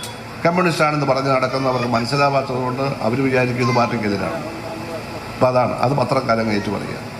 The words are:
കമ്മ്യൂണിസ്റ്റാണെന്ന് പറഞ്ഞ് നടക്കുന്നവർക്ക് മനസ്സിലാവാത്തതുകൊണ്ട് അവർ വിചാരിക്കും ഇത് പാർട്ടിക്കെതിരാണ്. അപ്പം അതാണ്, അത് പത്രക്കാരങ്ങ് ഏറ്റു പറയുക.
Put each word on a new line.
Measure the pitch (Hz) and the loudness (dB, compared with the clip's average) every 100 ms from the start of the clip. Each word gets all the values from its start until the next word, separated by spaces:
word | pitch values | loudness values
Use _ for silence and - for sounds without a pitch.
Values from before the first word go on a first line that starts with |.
| - - - - | -12 -12 -12 -2
കമ്മ്യൂണിസ്റ്റാണെന്ന് | 165 180 180 151 151 147 143 | 0 2 2 2 2 2 2
പറഞ്ഞ് | 135 135 | 2 2
നടക്കുന്നവർക്ക് | 131 127 135 131 127 120 | 2 2 0 0 0 0
മനസ്സിലാവാത്തതുകൊണ്ട് | 117 117 143 143 135 127 127 127 127 | 0 0 2 2 2 0 -2 -2 -2
അവർ | 139 - 113 123 | -2 -2 0 2
വിചാരിക്കും | 135 127 123 120 123 | 2 2 2 2 2
ഇത് | 120 | 2
പാർട്ടിക്കെതിരാണ്. | 117 120 107 98 82 80 78 - - - - - - - - | 2 0 0 0 -2 -4 -6 -8 -8 -8 -8 -10 -10 -10 -10
അപ്പം | - 127 | 0 2
അതാണ്, | 123 113 - | 4 2 2
അത് | 123 | 0
പത്രക്കാരങ്ങ് | 143 123 135 120 113 113 | 2 0 0 0 0 0
ഏറ്റു | 101 101 | 0 -2
പറയുക. | 98 - - - | -4 -6 -8 -10